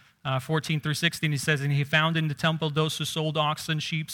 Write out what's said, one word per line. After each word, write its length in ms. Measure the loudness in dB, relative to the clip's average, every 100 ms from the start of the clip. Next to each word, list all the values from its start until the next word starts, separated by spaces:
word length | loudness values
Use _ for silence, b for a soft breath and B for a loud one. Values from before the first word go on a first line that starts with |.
| B B
uh, 160 | -2 -2
fourteen 400 | 0 -2 0 -2
through 160 | 0 0
sixteen, 360 | 0 0 0
he 60 | 0
says, 240 | 2 2
"And 100 | 2
he 120 | 0
found 340 | 2 2 4 2
in 100 | 0
the 60 |
temple 380 | 0 0 0 0
those 260 | 0 0 -2
who 80 | -4
sold 320 | -2 -2 0
oxen, 420 | 0 -2 -2 -2
sheep, 300 | -2 -4 -4